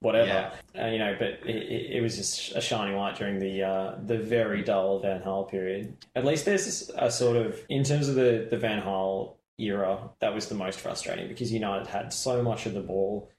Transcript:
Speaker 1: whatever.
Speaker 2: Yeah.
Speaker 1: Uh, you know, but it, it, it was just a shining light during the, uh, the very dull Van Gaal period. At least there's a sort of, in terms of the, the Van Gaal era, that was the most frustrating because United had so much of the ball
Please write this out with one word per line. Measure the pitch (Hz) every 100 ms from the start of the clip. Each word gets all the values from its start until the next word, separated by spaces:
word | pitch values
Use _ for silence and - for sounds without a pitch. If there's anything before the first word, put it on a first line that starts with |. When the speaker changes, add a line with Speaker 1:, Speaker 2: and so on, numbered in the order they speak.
Speaker 1:
whatever. | 113 113 98 95 95 - -
Speaker 2:
Yeah. | -
Speaker 1:
Uh, | 113
you | 110
know, | 104 98
but | 107 - 113
it, | 110
it, | - 92 - -
it |
was | 117 101
just | 95 - - -
a |
shining | - 113 101 98
light | 101 -
during | 101 98
the, | 95 95
uh, | 95 95 95 -
the | 107 113
very | 107 117 107 101
dull | 104 98 95 95
Van | 98 92
Gaal | 95 98 98
period. | 98 92 98 110 - - 131
At |
least | 139 156 202
there's | 190 208 - - -
a | 120
sort | - 120 117
of, | 107 - -
in | 135
terms | 135 147 139
of | 131
the, | 123 113 113
the | 110
Van | 110 104
Gaal | 95 95 95 95 - - _ -
era, | 110 101 95 98 117 -
that | 107
was | 107 -
the |
most | 104 92 98
frustrating | - - - 87 87
because | - 117
United | 110 104 98 90
had | 98 -
so | - 131 123
much | 120 107 107
of |
the | 101
ball | 92 95 98 104 -